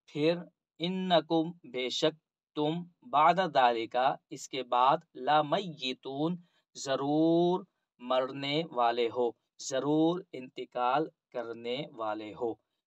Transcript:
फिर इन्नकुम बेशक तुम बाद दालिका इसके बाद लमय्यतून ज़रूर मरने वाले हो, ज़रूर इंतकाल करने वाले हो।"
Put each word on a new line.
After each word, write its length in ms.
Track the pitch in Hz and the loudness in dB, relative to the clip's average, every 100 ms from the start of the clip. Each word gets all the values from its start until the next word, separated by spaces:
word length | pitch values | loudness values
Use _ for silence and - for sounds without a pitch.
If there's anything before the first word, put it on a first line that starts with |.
| _ | _
फिर 340 | 151 156 175 175 _ _ - | -2 0 0 -6 _ _ -8
इन्नकुम 760 | 170 190 185 165 156 165 160 170 135 | -6 -4 2 2 2 0 0 -6 -10
बेशक 520 | 127 127 - 156 156 _ _ _ - | -6 -4 0 0 -2 _ _ _ -4
तुम 300 | 151 175 175 _ 123 | -2 -2 -8 _ -2
बाद 320 | 135 160 175 | 2 4 4
दालिका 800 | 180 143 123 117 113 123 135 165 - | 2 4 4 4 -2 0 0 -2 -10
इसके 320 | 151 - 135 | -16 -10 -8
बाद 420 | 123 120 127 165 - - | -2 2 4 2 -2 -6
लमय्यतून 1200 | 131 151 147 180 190 139 131 127 135 139 160 175 _ _ _ - | 2 2 2 -2 -4 -8 -8 -8 -8 -4 -2 -4 _ _ _ -10
ज़रूर 880 | 139 135 139 151 160 165 175 185 196 _ _ - | -4 -2 0 2 4 4 4 0 -4 _ _ -10
मरने 600 | 123 127 131 139 139 147 170 | -2 0 0 -4 -2 -2 -2
वाले 360 | 120 117 120 117 | 0 2 2 0
हो, 280 | 120 120 - _ - | 0 -2 -2 _ -16
ज़रूर 640 | - 131 139 156 160 180 - | -6 -4 0 2 2 0 -6
इंतकाल 760 | 127 127 - 123 123 123 139 160 - _ | -14 -12 -12 -8 -2 0 0 -2 -8 _
करने 460 | 123 117 113 120 127 - | -8 -8 -8 -6 -6 -8
वाले 380 | 120 110 107 107 | -8 -6 -6 -8
हो।" 280 | - 120 110 _ _ | -6 -6 -6 _ _